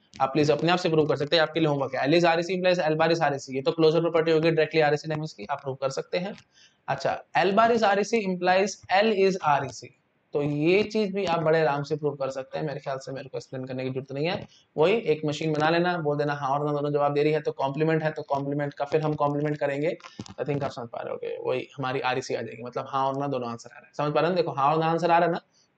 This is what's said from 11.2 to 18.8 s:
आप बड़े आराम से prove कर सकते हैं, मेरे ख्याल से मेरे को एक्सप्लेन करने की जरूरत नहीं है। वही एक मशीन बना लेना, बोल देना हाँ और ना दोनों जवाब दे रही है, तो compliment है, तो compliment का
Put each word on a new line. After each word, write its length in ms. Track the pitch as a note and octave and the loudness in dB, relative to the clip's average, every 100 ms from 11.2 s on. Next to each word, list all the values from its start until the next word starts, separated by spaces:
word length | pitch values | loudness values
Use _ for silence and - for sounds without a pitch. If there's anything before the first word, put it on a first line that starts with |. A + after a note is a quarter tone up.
| F#3+ | -2
आप 140 | E3 | 0
बड़े 200 | D#3 D#3+ | 2 4
आराम 220 | D#3 C#3+ | 2 0
से 120 | C#3+ D#3 | -2 -2
prove 180 | D3+ C3+ | -2 -4
कर 140 | C3 | -6
सकते 280 | C3+ C3 D#3 | -6 -8 -6
हैं, 60 | D#3 | -6
मेरे 140 | C#3 | -6
ख्याल 180 | D3 C3+ | -8 -8
से 140 | - | -8
मेरे 160 | C3+ C3+ | -12 -10
को 80 | - | -12
एक्सप्लेन 260 | - C3+ B2+ | -10 -12 -8
करने 180 | B2+ | -6
की 60 | C3 | -6
जरूरत 220 | C3 C3+ | -6 -8
नहीं 140 | C3+ D#3+ | -4 -4
है। 200 | G3 - _ _ - | -4 -10 _ _ 2
वही 180 | D#3+ A3+ E3+ | 2 2 0
एक 140 | D3+ | -2
मशीन 280 | D3+ D3 D#3+ | 0 -2 -2
बना 160 | D3 D3+ | 0 2
लेना, 260 | E3+ F3 F3 | 2 2 0
बोल 180 | D3 D3 | -2 -2
देना 160 | D3+ | -2
हाँ 140 | C#3+ C#3 | -2 -2
और 140 | C#3+ D3 | -2 0
ना 60 | |
दोनों 180 | D3 C#3+ | -2 0
जवाब 220 | D3 C#3+ | 0 2
दे 80 | C#3+ | 2
रही 100 | D3 | 2
है, 80 | D3+ | 2
तो 120 | D3+ | -2
compliment 480 | - C3+ C#3+ D#3 D#3+ | -4 -4 0 2 2
है, 80 | D#3 | 0
तो 100 | D3+ | -4
compliment 500 | D3+ C#3 C#3 C#3+ C#3+ | -4 -4 -2 -2 -4
का 100 | - | -4